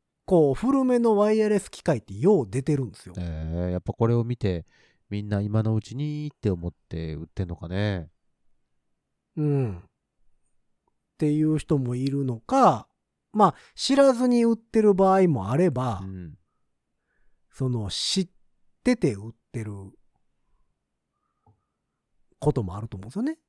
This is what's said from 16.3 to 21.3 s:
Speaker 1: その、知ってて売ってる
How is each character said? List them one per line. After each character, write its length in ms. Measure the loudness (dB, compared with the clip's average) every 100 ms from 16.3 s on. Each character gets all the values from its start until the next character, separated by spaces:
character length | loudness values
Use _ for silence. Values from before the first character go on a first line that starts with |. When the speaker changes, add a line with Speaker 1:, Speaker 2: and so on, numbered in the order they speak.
| -18 _ _ _ _ _ _ _ _ _ _ _
Speaker 1:
そ 180 | -6 -4
の、 200 | -4 -4
知 320 | -6 -4 -4
っ 80 | -4 _ _ _ _ _
て 140 | 0 2
て 180 | 0 -2
売 140 | -10
っ 40 | -18 _
て 120 | -10
る 100 | -10 -12 -16 -20 _ _ _ _ _ _ _ _ _ _ _ _ _